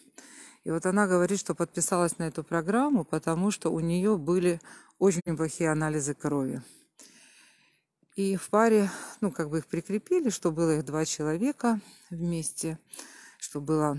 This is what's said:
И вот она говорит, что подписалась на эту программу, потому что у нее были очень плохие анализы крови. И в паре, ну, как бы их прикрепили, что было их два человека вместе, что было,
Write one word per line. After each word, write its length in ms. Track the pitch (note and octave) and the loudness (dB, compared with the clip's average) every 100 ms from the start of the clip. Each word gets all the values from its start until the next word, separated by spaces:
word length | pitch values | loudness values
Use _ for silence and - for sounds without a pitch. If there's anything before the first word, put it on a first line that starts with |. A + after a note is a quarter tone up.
| - - - - - - - | -20 -20 -20 -20 -20 -14 -6
И 20 | |
вот 160 | E3 F#3 | -2 0
она 220 | G3 G3+ | 2 4
говорит, 320 | F3+ F3+ G3+ | 4 4 0
что 160 | - - | -2 -4
подписалась 640 | E3 - - F3+ F3 - | -4 -2 0 2 0 0
на 60 | |
эту 200 | E3 - | -6 -6
программу, 640 | D3+ E3+ D#3+ A3+ D4 B3+ - | -4 -4 0 0 2 0 0
потому 460 | D#3 E3 E3 G3 | -2 -2 0 0
что 180 | - E3 | 0 -2
у 100 | E3 | 0
нее 380 | E3 F3 G3+ G3+ | 0 2 2 0
были 420 | C#3+ F3+ F3 E3+ - - - - | 2 2 2 0 -6 -20 -16 0
очень 380 | F#3+ E3+ F#3 D3+ | 2 2 -2 -2
плохие 340 | D#3+ - E3 | -2 0 0
анализы 420 | D#3 D#3 D3+ C#3 | 2 0 -2 -2
крови. 480 | C#3+ D3 C#3+ C3 C#3 - - _ _ - - - - - _ _ _ _ _ _ - | -2 -2 0 -2 -6 -10 -20 _ _ -20 -20 -20 -20 -20 _ _ _ _ _ _ -4
И 180 | G3 F#3+ | -2 -2
в 140 | - | 0
паре, 400 | G#3 A3+ G#3+ G3 - - - | 4 6 6 4 -2 -12 -4
ну, 100 | G3+ | -4
как 180 | D3 D3+ | -2 -2
бы 100 | D#3 | -2
их 80 | - | -2
прикрепили, 600 | D#3+ - G3+ - F4+ C4+ | -6 -4 -6 0 0 0
что 220 | - F3 | 0 -2
было 240 | D#3+ E3+ D#3 | 0 2 2
их 80 | |
два 220 | C#3 D#3 D#3+ | 0 -2 -2
человека 720 | - D3+ E3 B3+ - A#3+ A3 - - - | -2 -2 0 -2 0 0 0 -4 -20 -14
вместе, 720 | E3+ E3+ E3+ D#3 - E3 D#3+ - - - - - - | -6 -4 -2 -4 -6 -6 -6 -12 -18 -18 -20 -20 -16
что 220 | - D3 | -10 -8
было, 360 | C#3+ D#3 D3+ | 0 2 2